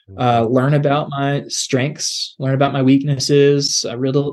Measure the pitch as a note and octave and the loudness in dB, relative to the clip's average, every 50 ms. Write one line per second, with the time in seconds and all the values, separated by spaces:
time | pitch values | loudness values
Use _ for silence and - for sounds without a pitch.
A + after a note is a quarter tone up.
0 | _ - F#2+ B2+ B2+ B2 A#2 A#2 A2+ A2 B2+ B2+ B2+ C#3+ D3+ C#3+ D3 C#3 C#3 D3+ | _ -18 -8 -2 0 2 2 2 2 2 2 2 2 2 2 2 2 2 0 0
1 | D3+ D3+ C#3+ C#3 C#3 C#3+ C#3+ C#3+ - - - - - - C#3 B2+ B2+ D3+ D3+ - | -2 -4 -6 -4 -2 -2 -2 -4 -6 -8 -8 -8 -4 -2 -2 -2 -2 -2 -6 -6
2 | - - - - - - - - C#3 C3+ C3+ C3+ D3 - C3 C#3 C3 C3 C#3 C#3 | -8 -8 -6 -8 -10 -10 -10 -6 -2 -2 0 0 0 0 0 0 2 4 4 4
3 | C#3 D3 C#3 C3 - - D3 C#3+ C#3+ C#3+ C#3+ C#3+ C#3 - - - - - A#2+ B2 | 2 0 -2 -2 0 2 4 4 6 4 4 2 0 -2 -4 -4 -4 -6 -6 -4
4 | C3 C3+ C3+ C#3+ C#3+ C#3+ | -4 0 0 0 -2 -2